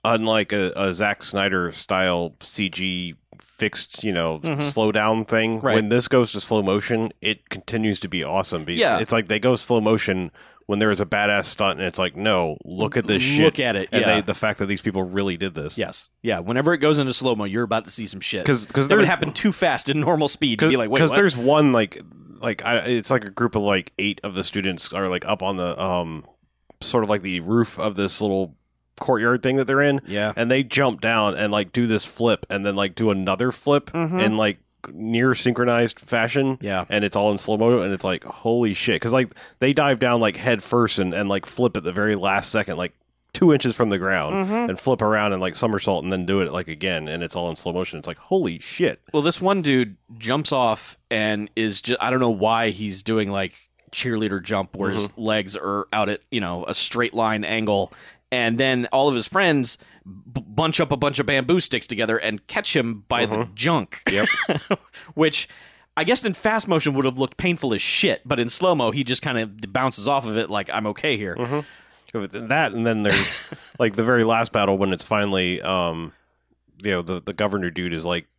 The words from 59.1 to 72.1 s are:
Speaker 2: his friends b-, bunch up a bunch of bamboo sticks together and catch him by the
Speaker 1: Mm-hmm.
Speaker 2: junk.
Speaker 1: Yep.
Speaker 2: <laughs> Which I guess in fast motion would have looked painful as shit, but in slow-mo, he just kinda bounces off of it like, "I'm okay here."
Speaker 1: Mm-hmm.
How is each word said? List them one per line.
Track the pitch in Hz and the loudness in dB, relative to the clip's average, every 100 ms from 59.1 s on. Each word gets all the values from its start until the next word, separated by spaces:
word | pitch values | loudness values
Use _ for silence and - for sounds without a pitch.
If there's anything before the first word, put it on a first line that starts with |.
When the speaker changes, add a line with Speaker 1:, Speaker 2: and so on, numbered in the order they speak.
Speaker 2:
his | 123 - | 0 -2
friends | 185 185 143 117 - - _ | 0 2 2 0 -6 -12 _
b-, | 98 98 - 120 - | -20 -20 -10 -10 -6
bunch | 104 160 156 | -2 0 0
up | 147 | 0
a | 139 | 0
bunch | 143 135 | 0 0
of | |
bamboo | 143 139 127 180 | 0 0 2 2
sticks | - 123 - | 2 -2 -2
together | 117 110 113 | -2 0 0
and | 85 104 - | -2 -6 -6
catch | - - | -4 0
him | 151 117 107 - | 0 0 -6 -4
by | 120 | -2
the | 117 107 | 0 -2
Speaker 1:
Mm-hmm. | 117 | -4
Speaker 2:
junk. | 104 135 160 92 - - | -2 0 0 -2 -6 -2
Speaker 1:
Yep. | 95 - 1077 - | 0 0 0 -2
Speaker 2:
<laughs> | - - 202 _ - - | -4 -2 -4 _ -20 -12
Which | 151 156 - - - - _ _ - | 2 2 2 -4 -14 -20 _ _ -2
I | |
guess | 165 247 | 2 2
in | 220 | 0
fast | 175 220 220 202 | -2 0 0 2
motion | 165 151 | 2 2
would | 135 | 2
have | 131 127 | 0 0
looked | 135 - | -2 0
painful | 180 170 135 | -2 0 0
as | 104 | 0
shit, | - - 180 - | 0 2 2 0
but | 123 131 | -2 -2
in | 120 | 0
slow-mo, | - 185 160 117 | 2 4 4 2
he | 139 | 0
just | 131 127 | -2 -2
kinda | 151 120 110 104 107 | 0 -2 -4 -8 -6
bounces | 113 131 - 143 | 0 0 0 0
off | 139 117 | 0 0
of | 107 | -2
it | 87 | -2
like, | 104 98 | -4 -2
"I'm | 98 107 | -4 -4
okay | 104 160 113 | -4 -2 -2
here." | 98 | -4
Speaker 1:
Mm-hmm. | 85 120 147 147 - _ _ _ | -6 -4 -6 -8 -20 _ _ _